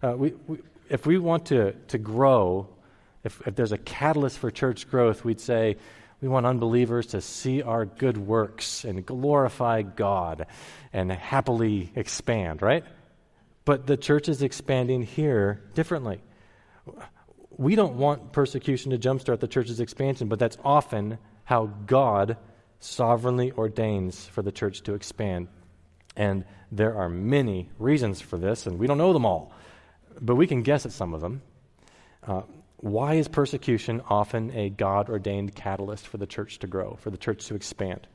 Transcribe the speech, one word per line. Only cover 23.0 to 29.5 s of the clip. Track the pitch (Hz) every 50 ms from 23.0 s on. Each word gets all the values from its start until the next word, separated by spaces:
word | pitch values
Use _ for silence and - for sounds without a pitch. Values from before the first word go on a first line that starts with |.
| 127 117 120 117 113 127 123 123 123 127 131
ordains | - 110 110 107 117 113 110 107 98 92 92 90 - -
for | - - - 101
the | 101 95
church | - - 101 95 - -
to | - 101
expand. | 104 - - - - 110 101 92 90 90 87 - - - - - _ _ _ _ _ _ _ -
And | - 104 101 98 98 92 - - - - - -
there | 101 107 110 113
are | 107 92 87
many | 85 87 95 110 131 143 135 117 98 92 90 - - -
reasons | 110 127 151 151 123 110 98 92
for | - - -
this, | 87 85 95 113 - -
and | - 90 85
we | 107
don't | 127 143 143
know | 160 185 185
them | 156 120
all. | 107 92 82 76 -